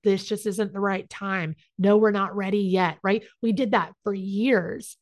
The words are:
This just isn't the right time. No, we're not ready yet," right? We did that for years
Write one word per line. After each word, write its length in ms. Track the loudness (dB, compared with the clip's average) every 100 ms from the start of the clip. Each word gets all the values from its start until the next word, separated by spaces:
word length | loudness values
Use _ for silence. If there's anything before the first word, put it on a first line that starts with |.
This 220 | 0 0 -2
just 220 | -6 -4
isn't 240 | -4 -4
the 80 | -2
right 300 | -2 -2 -6
time. 460 | -10 -6 -4 -4 -8 _ 0
No, 200 | 4 6
we're 140 | 4
not 220 | 2 -2
ready 280 | -2 -2 0
yet," 360 | 2 2 2 0
right? 220 | 0 -2 -2 _
We 100 | -2
did 200 | 0 2
that 220 | 2 0 -6
for 100 | -6
years 800 | -6 -4 -2 2 2 0 -8 -14 -20